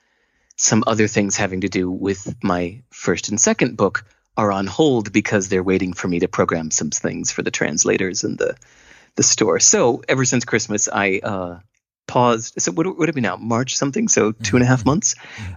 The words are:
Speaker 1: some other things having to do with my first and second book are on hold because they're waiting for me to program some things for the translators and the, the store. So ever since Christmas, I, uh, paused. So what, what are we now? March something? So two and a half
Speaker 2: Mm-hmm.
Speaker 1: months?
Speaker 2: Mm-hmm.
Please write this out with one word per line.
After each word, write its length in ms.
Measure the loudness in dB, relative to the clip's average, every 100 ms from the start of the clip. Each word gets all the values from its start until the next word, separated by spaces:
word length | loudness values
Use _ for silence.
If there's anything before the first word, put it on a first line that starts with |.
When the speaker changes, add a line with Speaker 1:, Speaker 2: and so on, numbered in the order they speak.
| _ _ _ _ _ -4
Speaker 1:
some 280 | 2 2 2
other 200 | 2 2
things 280 | 2 0 0
having 260 | -2 -2
to 80 | -2
do 220 | -2 -2
with 420 | -2 -2 -4 -6 -4
my 400 | -2 0 -2 -8 -18
first 360 | -6 -2 -2 -2
and 140 | 0
second 340 | 0 2 0 0
book 300 | 0 -2 -10 _ _ -2
are 160 | 0
on 140 | 0 -2
hold 460 | 2 4 4 2
because 340 | 0 2 0 0
they're 120 | 0
waiting 320 | 2 0 0
for 140 | -4 -2
me 120 | 0
to 80 | 0
program 440 | 0 0 -2 -2
some 180 | -4 -2
things 420 | -4 -4 -4 -6
for 120 | -4
the 80 | -4
translators 720 | -2 -2 0 0 0 -2 -4
and 160 | -4 -4
the, 160 | -4 -6 _ _ -20 -20 _ 0
the 60 |
store. 380 | 2 2 2 4
So 420 | 4 4 4 2 0
ever 160 | 0 2
since 180 | 0
Christmas, 460 | 0 -2 0 -2 -2
I, 280 | 0 0 0
uh, 400 | -2 -4 -6 -10 -16 _ _ _ -2
paused. 520 | 4 4 4 -2 -6
So 100 | -2
what, 260 | -2 -2 -2
what 100 | -2
are 60 |
we 80 | 0
now? 160 | -2 -2
March 400 | -2 -2 -2 -2
something? 300 | -2 0 0
So 240 | 2 2
two 220 | 0 0 2
and 60 |
a 20 | 4
half 120 | 4
Speaker 2:
Mm-hmm. 80 | 2
Speaker 1:
months? 260 | 2 0 -4
Speaker 2:
Mm-hmm. 380 | -12 -14 -12